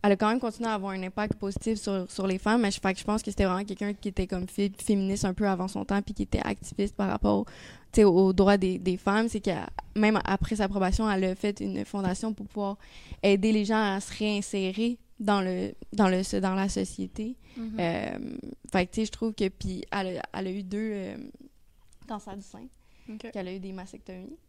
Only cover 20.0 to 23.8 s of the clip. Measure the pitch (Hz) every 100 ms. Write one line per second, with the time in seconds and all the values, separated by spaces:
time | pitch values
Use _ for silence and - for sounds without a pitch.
20 | 190 180 - - 190 190 185 202 220 208
21 | 190 - - - - _ - _ - -
22 | - 214 202 196 196 196 254 _ _ -
23 | - 220 233 208 185 190 190 190